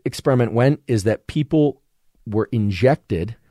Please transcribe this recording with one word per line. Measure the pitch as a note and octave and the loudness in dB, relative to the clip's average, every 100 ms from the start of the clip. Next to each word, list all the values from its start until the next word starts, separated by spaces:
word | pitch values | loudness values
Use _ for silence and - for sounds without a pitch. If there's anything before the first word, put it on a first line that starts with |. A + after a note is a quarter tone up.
experiment | B2+ - D3+ B2+ A#2 | -10 -4 0 0 0
went | A2+ C3 D3+ - | 2 2 0 -2
is | A2+ | -2
that | G2+ G#2+ - | 0 -4 -4
people | D#3 D3 D#3 D3 - _ _ _ _ - | -4 0 2 0 -2 _ _ _ _ -6
were | G#2 G#2+ | -4 -2
injected | A#2 G#2 F2+ A#2+ D3+ - F2+ F#2+ - _ | -2 -2 2 2 2 -2 -6 -6 -10 _